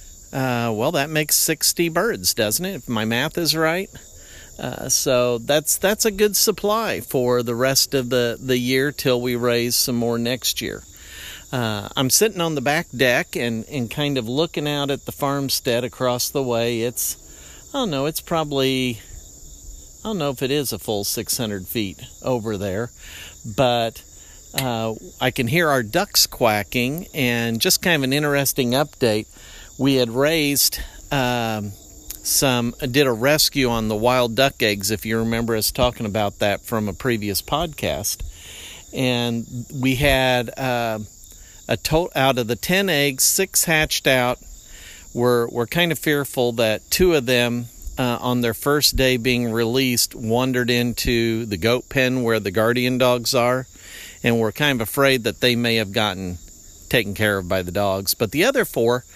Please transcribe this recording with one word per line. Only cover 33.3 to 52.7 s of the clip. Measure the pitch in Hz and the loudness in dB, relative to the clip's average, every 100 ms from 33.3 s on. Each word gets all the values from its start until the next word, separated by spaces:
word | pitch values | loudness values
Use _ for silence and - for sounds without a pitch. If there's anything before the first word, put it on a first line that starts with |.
| 151 - 143 127 | 4 2 2 2
on | 117 110 | 2 0
the | |
wild | 107 117 127 120 | 2 4 4 2
duck | 113 135 - | 2 2 2
eggs, | 113 104 95 | 0 2 -2
if | 107 110 | -4 -2
you | 113 | 0
remember | 113 113 117 | 0 0 0
us | 110 - | 0 -2
talking | - 123 120 113 | 0 0 0 -4
about | 104 101 - | 0 -2 0
that | 104 98 | 0 0
from | - 113 104 | -2 -2 -2
a | |
previous | 87 131 117 104 95 | -4 -2 -2 -2 -4
podcast. | - 143 170 147 95 71 - - - - - - - - - | -2 -2 -2 -4 -4 -2 -4 -6 -8 -12 -18 -18 -18 -18 -12
And | - 127 120 120 117 113 123 117 | -4 -2 0 -2 -4 -6 -10 -10
we | 143 127 | -2 0
had, | 127 143 135 131 127 117 - | 2 2 4 4 2 0 -4
uh, | 131 120 117 110 107 - - - - - - | -2 -2 -2 -4 -8 -14 -20 -20 -20 -20 -6
a | 117 | -4
to-, | - 156 180 151 | 0 0 0 2
out | 135 127 | 2 2
of | 113 | 0
the | 120 | -4
ten | - 185 196 | 0 2 2
eggs, | 147 143 131 | 2 0 2
six | - - 190 - | 0 2 0 0
hatched | - 156 156 - 147 | 2 2 2 0 2
out. | 131 123 123 - - - - - - - | 4 2 0 -6 -20 -20 -20 -20 -20 -10
We're, | 127 120 120 117 | 0 4 4 2
we're | 120 117 | -2 -2
kind | 175 175 | 2 2
of | 156 | 0
fearful | 160 147 139 - 120 | 0 0 0 0 0
that | 117 110 107 - | 2 0 0 -4
two | - 180 | 2 4
of | 156 120 | 4 4
them, | 123 120 120 120 - - - | 2 2 0 -6 -12 -12 -2
uh, | 127 117 | -2 0
on | 123 123 | 0 0
their | 120 | 0
first | 107 147 147 - 120 | -2 0 2 2 2
day | 131 127 | 2 2
being | 120 123 120 | 2 0 0
released, | 113 113 127 131 120 - - | 0 2 2 2 0 -2 -4
wandered | 113 117 131 127 120 | 0 2 2 2 2
into | 120 120 113 - 117 113 113 117 | 2 0 -2 0 2 2 0 -2
the | 101 | 0
goat | 107 123 - | 2 2 0
pen | 135 127 131 | 0 2 2
where | 117 113 | 2 2
the | 98 | 2
guardian | 101 110 | 2 2